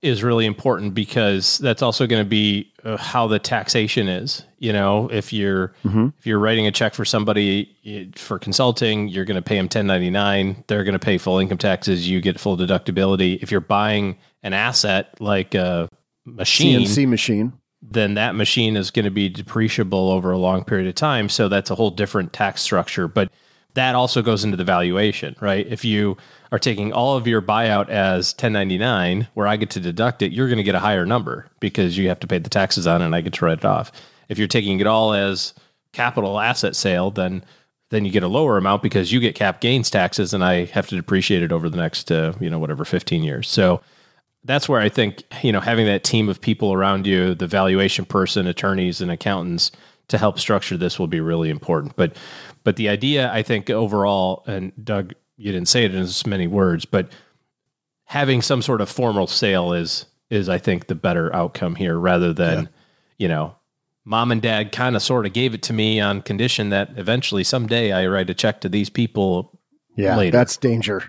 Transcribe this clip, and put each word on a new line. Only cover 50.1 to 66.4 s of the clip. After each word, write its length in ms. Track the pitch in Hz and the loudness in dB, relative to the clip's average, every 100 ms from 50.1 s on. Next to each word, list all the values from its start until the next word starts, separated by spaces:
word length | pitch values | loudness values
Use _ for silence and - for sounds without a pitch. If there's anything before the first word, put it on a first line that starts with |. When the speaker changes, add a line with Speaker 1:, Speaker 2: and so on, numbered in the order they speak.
| 107 | 2
Speaker 1:
help 200 | 107 90 | 2 0
structure 380 | - 104 - 90 | 0 0 0 -4
this 220 | 90 - | -4 -2
will 80 | 87 | -4
be 140 | 82 | -2
really 280 | 80 82 80 | -2 -2 -2
important. 460 | 76 - 82 71 - | -4 -2 -2 -2 0
But, 200 | 92 - - - - - - | -2 -2 -20 -20 -20 -4 -2
but 100 | 98 | 0
the 140 | 107 | 0
idea, 420 | 104 131 143 127 | 0 0 0 0
I 100 | 113 | -2
think, 280 | 107 113 95 | 0 -2 0
overall, 760 | 110 113 104 101 98 92 95 - | 0 0 2 2 2 2 -2 -6
and 280 | 98 92 - | -8 -8 -10
Doug, 300 | 107 104 92 - _ _ | -4 -4 -4 -12 _ _
you 140 | 101 | -6
didn't 160 | 95 87 | -4 0
say 160 | 127 110 | 2 2
it 100 | 95 | 0
in 60 | |
as 260 | 90 90 - | -4 -4 -4
many 180 | 98 87 | -2 0
words, 380 | 101 95 85 | 2 2 2
but 260 | - 101 90 - _ _ _ _ _ _ _ _ _ | 0 -2 -2 -10 _ _ _ _ _ _ _ _ _
having 360 | 143 139 127 | -2 2 2
some 200 | - 135 | 2 0
sort 200 | 113 117 | 0 0
of 80 | 101 | -2
formal 380 | - 120 104 90 | -2 0 0 0
sale 460 | - 110 95 87 | 0 2 2 2
is, 320 | 87 82 - - _ _ | -2 -2 -6 -10 _ _
is, 200 | 107 92 | -2 0
I 80 | 87 | -2
think, 300 | - 87 - | 0 -2 -2
the 80 | 85 | -4
better 380 | 92 87 80 87 | 0 0 0 -2
outcome 400 | 87 - 90 85 | -4 -4 -6 -4
here 220 | 92 82 | -2 0
rather 360 | 90 90 87 | 2 2 2
than, 300 | 80 85 80 | 2 0 0
Speaker 3:
Yeah. 40 | 80 _ _ _ _ _ | -4 _ _ _ _ _
Speaker 1:
you 100 | 95 | -2
know, 280 | 80 78 - _ _ _ _ - | -2 -4 -10 _ _ _ _ -4
mom 260 | 110 120 | 0 2
and 100 | 117 | 0
dad 300 | 113 110 104 | 0 -2 -2
kinda 280 | - 123 113 | -2 0 0
sorta 300 | - 127 104 | 0 0 0
gave 240 | 101 127 | -2 -2
it 80 | 110 | -2
to 100 | - | -4
me 260 | 113 110 110 | 0 2 2
on 220 | 104 98 | 2 -2
condition 480 | - 101 | -4 -2